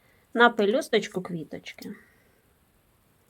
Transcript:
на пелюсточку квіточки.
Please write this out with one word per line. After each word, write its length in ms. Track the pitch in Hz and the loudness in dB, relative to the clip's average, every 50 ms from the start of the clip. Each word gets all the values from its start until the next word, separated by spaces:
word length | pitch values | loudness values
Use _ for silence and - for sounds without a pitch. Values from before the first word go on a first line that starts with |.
| _ _ _ _ _ _ - | _ _ _ _ _ _ 2
на 160 | 233 240 233 | 4 4 6
пелюсточку 720 | 233 - 208 196 220 277 320 - - 214 214 220 - 190 180 | 6 4 2 2 2 0 0 0 0 0 0 -2 -6 -8 -8
квіточки. 720 | - 175 165 151 - - - - - - - - - 208 - - _ _ _ _ _ _ _ _ _ _ _ _ _ _ _ _ _ _ _ _ _ _ _ _ _ | -6 -8 -10 -10 -10 -12 -14 -14 -16 -18 -16 -16 -16 -16 -16 -20 _ _ _ _ _ _ _ _ _ _ _ _ _ _ _ _ _ _ _ _ _ _ _ _ _